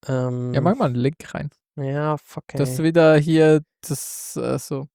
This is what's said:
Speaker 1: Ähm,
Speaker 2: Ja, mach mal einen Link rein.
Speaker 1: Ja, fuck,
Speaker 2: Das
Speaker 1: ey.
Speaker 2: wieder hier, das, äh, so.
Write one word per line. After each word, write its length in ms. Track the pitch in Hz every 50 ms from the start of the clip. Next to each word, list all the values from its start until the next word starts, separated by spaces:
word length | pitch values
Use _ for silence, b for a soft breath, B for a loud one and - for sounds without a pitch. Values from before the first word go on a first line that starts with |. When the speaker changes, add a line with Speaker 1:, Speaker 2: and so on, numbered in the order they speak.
| _ -
Speaker 1:
Ähm, 440 | 135 127 127 127 123 123 123 123 123
Speaker 2:
Ja, 80 | 127 147
mach 120 | 175 208
mal 120 | 269 240
einen 100 | 147 123
Link 360 | 123 120 143 156 _ - - -
rein. 180 | - 147 147 _ _ _ _ _
Speaker 1:
Ja, 400 | - 143 135 139 143 147 151 151
fuck, 280 | 143 _ _ - - - _ -
Speaker 2:
Das 220 | - 143 131 127 131
Speaker 1:
ey. 60 | 160
Speaker 2:
wieder 300 | 160 165 170 160 160 156 151
hier, 420 | 147 165 160 160 160 156 156 156 151 _ _ _ _
das, 480 | - 151 - - - - - - - -
äh, 220 | - 123 117 131 135
so. 300 | - - 151 135 131 143 _